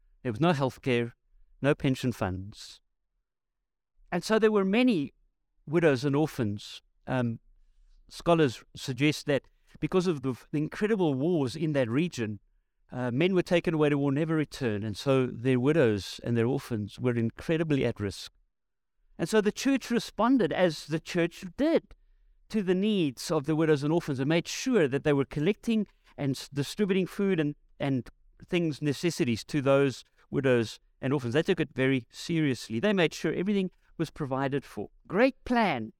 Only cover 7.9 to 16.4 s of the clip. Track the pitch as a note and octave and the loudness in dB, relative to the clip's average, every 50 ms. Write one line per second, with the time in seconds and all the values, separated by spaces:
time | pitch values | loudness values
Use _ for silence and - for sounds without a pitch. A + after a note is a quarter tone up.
7.9 | - - _ - - - - E3+ E3+ E3 D#3 B2+ G#2+ - - _ - - - - | -20 -20 _ -20 -18 -4 0 2 4 4 4 2 2 -2 -12 _ -18 -12 -10 -8
8.9 | C3 A#2 C#3+ D3+ C#3+ - - D3+ C#3+ B2+ - _ _ _ _ _ - - - D3+ | -4 0 0 0 0 -2 -2 -2 -2 -2 -2 _ _ _ _ _ -12 -8 -6 -2
9.9 | - F#3 F3 F#3 D#3+ C#3+ C3+ C3+ B2 - - - - D3 D3+ D#3 - - G#3 G3+ | 0 0 0 0 -2 -2 -2 -4 -6 -6 -8 -6 -4 -4 -4 -4 -4 -2 -2 0
10.9 | A3+ F#3+ F3+ D#3 C3+ B2+ C#3 F3 F#3 D#3 C3+ A#2+ - D#3+ E3 D#3 D3 C#3 B2+ A2 | 0 2 2 0 0 0 0 0 0 0 0 -2 -4 -4 -4 -2 0 0 0 0
11.9 | A2+ C#3+ F3 F3 - B2 A2+ G#2 G#2 G2 _ _ _ _ _ _ _ _ _ _ | 0 0 -2 -2 -2 -4 -6 -6 -6 -8 _ _ _ _ _ _ _ _ _ _
12.9 | - B2 B2 B2 A#2 C3 E3+ F#3 G3 F3+ E3+ - F3+ F3 - F3+ D#3+ D3+ D3+ C#3+ | -10 -6 -4 -2 0 0 2 2 2 0 2 2 2 0 2 0 0 2 2 2
13.9 | D3 C#3+ C#3+ C#3+ C3+ C#3+ E3 D#3 D#3+ D#3 D3 - - - C3+ A#2 G#2+ G2+ G#2+ A2 | 2 2 0 0 0 0 0 0 0 -2 -2 -4 -4 -4 -4 -2 -2 -2 -4 -6
14.9 | G2+ - - C#3 C3+ C3 B2+ A#2 - A2 A2+ C3 C3 B2 B2 C#3+ D#3 E3 C3+ A2+ | -8 -4 0 2 2 2 2 0 -2 -4 -2 0 0 2 2 2 4 4 4 4
15.9 | G#2 G2+ F#2 - - - - B2 A#2+ A#2 | 2 0 -2 -6 -12 -10 -6 -2 0 0